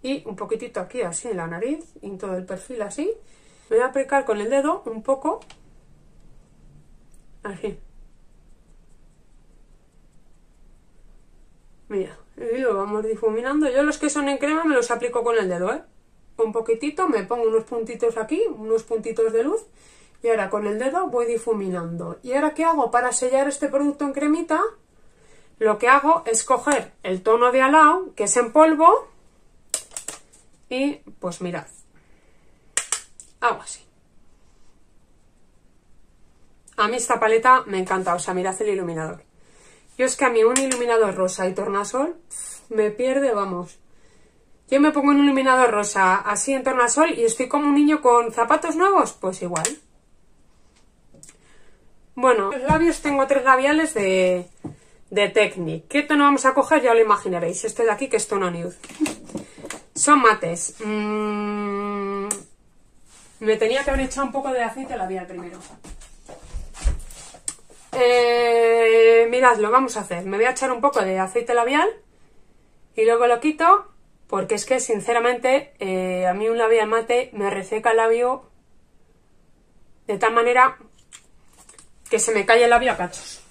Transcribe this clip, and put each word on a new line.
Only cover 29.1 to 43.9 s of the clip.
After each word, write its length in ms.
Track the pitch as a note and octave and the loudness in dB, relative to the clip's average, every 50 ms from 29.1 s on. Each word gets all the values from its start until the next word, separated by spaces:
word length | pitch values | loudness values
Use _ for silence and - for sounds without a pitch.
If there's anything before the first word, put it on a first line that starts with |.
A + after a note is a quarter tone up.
| _ - _ _ _ _ _ _ _ _ _ _ - - - _ - - - - - - _ _ _ - _ _ _ _ _ _ | _ -20 _ _ _ _ _ _ _ _ _ _ -12 -12 -12 _ -18 -16 -16 -16 -18 -18 _ _ _ -20 _ _ _ _ _ _
y, 240 | B3+ B3+ C4+ C#4+ D4 - _ - - - | -4 -2 -2 -2 -4 -6 _ -20 -20 -10
pues, 220 | - F3+ F3 - | -10 -10 -10 -8
mirad, 260 | F#3 F3 E3+ D#3 D3 - - - _ _ _ - _ _ - _ _ _ _ _ _ _ _ _ _ _ _ - - - - - - _ - _ - - _ _ | -10 -10 -10 -10 -12 -16 -20 -20 _ _ _ -20 _ _ -20 _ _ _ _ _ _ _ _ _ _ _ _ -8 -8 -6 -12 -12 -12 _ -20 _ -20 -20 _ _
hago 200 | - A#3+ A3 - | -2 -2 -2 -2
así. 200 | - - - - - _ _ _ _ _ _ - _ - _ _ _ _ _ _ - - _ _ _ _ _ _ _ _ _ _ _ _ _ _ _ _ _ _ _ _ _ _ _ _ - _ - _ _ _ - _ _ _ - _ _ _ _ - _ | -10 -18 -18 -20 -20 _ _ _ _ _ _ -20 _ -20 _ _ _ _ _ _ -20 -20 _ _ _ _ _ _ _ _ _ _ _ _ _ _ _ _ _ _ _ _ _ _ _ _ -20 _ -20 _ _ _ -20 _ _ _ -20 _ _ _ _ -16 _
A 100 | - G#3 | -2 -2
mí 80 | G#3 A#3+ | -2 -2
esta 240 | B3 A3 - B3+ - | -4 -2 -2 -2 0
paleta 440 | A3+ G#3+ A3+ A3+ A3+ B3+ B3+ B3+ B3 | 2 2 2 4 6 6 4 4 4
me 120 | G#3+ G3 F#3 | -2 -6 -6
encanta, 360 | F#3 F#3 F#3+ F#3 F#3 F#3 F3 | -4 -2 -4 -4 -2 -2 -4
o 40 | F3+ | -4
sea, 140 | - - F#3 | -4 -4 -4
mirad 260 | F#3 F3+ F#3 F#3 - | -4 -4 -4 -4 -4
el 80 | G#3+ G#3+ | -2 -2
iluminador. 560 | G3 F#3+ F3+ E3+ E3+ D#3+ D#3+ D#3+ F3+ - _ _ _ _ _ _ _ _ _ - _ _ _ _ _ | -2 -2 -4 -6 -6 -8 -8 -8 -10 -14 _ _ _ _ _ _ _ _ _ -20 _ _ _ _ _
Yo 80 | - B3+ | -2 -2
es 100 | B3+ - | -2 0
que 100 | - C#4+ | 0 0
a 40 | B3+ | 2
mí 140 | A#3+ A3+ A3 | 4 4 4
un 140 | A3+ B3+ | 4 4
iluminador 560 | C4 C4+ C4+ B3+ A#3+ A#3+ A#3+ B3 A3+ A3 G3+ F#3 | 2 0 0 -2 -2 -2 0 2 2 2 0 0
rosa 340 | F#3 F#3 F#3 - - F#3+ | -2 -2 -2 -2 -2 -4
y 60 | F#3 F#3 | -4 -4
tornasol 640 | G3 G3 - G3 G3 G3+ - - B3+ C#4+ E4 F4 - _ - - - - - - - _ _ | -4 -6 -4 -4 -4 -4 -4 -4 -4 -4 -4 -6 -10 _ -20 -18 -16 -16 -16 -18 -20 _ _
me 200 | A3+ G#3+ G#3+ G#3 | -2 0 0 -2
pierde, 440 | G#3 - B3 C4 C4 C#4 C#4 C4 A3+ | -2 -2 -2 0 0 2 0 0 0
vamos. 440 | G3+ G3 G3 F#3 F3+ F3 E3 - - _ _ | 0 -2 -4 -6 -8 -8 -12 -16 -20 _ _